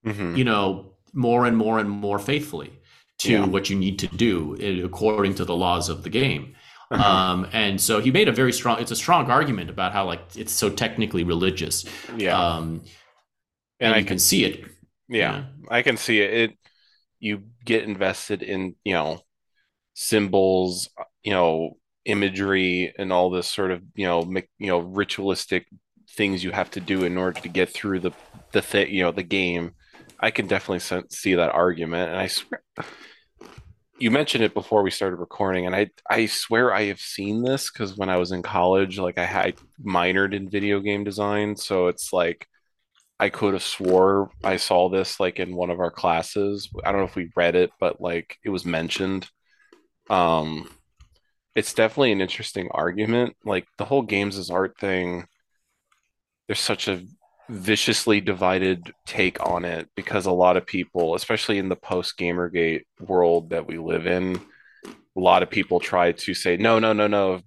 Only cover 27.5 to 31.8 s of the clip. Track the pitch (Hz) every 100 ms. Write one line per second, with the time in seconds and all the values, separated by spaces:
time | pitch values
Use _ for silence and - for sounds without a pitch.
27.5 | 90 90 - 104 92 90 - - - -
28.5 | - - 101 98 95 90 85 87 98 90
29.5 | 87 85 - _ - - - 113 - 98
30.5 | 98 - 92 - 92 - - 101 90 85
31.5 | - 90 85